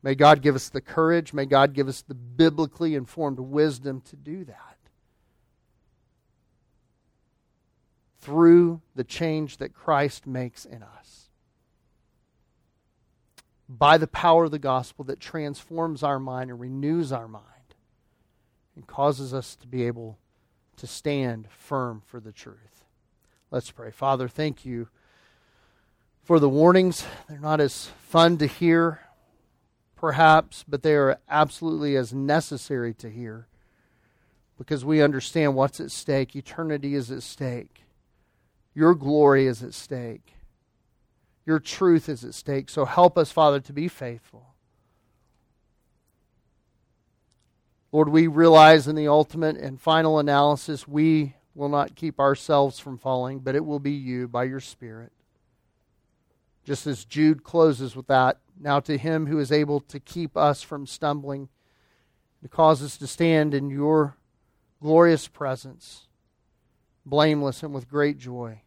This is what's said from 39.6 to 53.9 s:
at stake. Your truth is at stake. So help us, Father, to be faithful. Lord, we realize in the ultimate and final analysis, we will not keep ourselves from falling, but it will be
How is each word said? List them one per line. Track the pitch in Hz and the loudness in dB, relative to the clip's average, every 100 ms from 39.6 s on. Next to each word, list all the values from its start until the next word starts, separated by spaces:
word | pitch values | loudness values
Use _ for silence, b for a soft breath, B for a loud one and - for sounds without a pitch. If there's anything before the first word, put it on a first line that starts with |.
at | 110 | -12
stake. | - - 131 120 107 _ _ - _ _ _ _ _ _ _ _ _ - | -16 -14 -12 -12 -16 _ _ -20 _ _ _ _ _ _ _ _ _ -4
Your | 156 | -4
truth | - - 185 165 - | -4 -2 2 2 0
is | 127 | -12
at | 120 | -12
stake. | - - 139 139 | -14 -8 -8 -6
So | - 131 | -6 -2
help | - 180 175 | 4 4 4
us, | 151 | -2
Father, | - 151 143 | 2 2 2
to | 135 | -6
be | 143 170 | -8 -8
faithful. | - 127 117 _ 113 127 _ _ _ _ _ _ _ _ _ _ _ _ _ _ _ _ _ _ _ _ _ _ _ _ _ _ _ _ _ _ _ _ _ _ | -10 -14 -14 _ -20 _ _ _ _ _ _ _ _ _ _ _ _ _ _ _ _ _ _ _ _ _ _ _ _ _ _ _ _ _ _ _ _ _ _ _
Lord, | 151 151 | 0 2
we | 160 165 | 4 2
realize | 151 165 160 156 160 139 | 4 8 10 10 10 4
in | 151 | -4
the | 151 | 2
ultimate | 151 147 160 156 156 | 2 2 -2 -4 -4
and | 139 131 | -12 -6
final | - 160 160 156 | -2 0 2 0
analysis, | 147 143 143 147 - 143 - | 2 2 2 0 -6 -12 -8
we | 147 160 156 139 _ _ | -2 2 2 -2 _ _
will | - 143 | -10 -4
not | 143 - - | -4 -4 -6
keep | 165 143 | -10 0
ourselves | 139 143 - 147 139 - | 0 0 0 2 2 -2
from | 143 127 | -16 -10
falling, | 131 127 127 135 | -6 -4 -4 -8
but | 131 139 | -4 -4
it | 160 | -4
will | 147 | -6
be | 143 | -6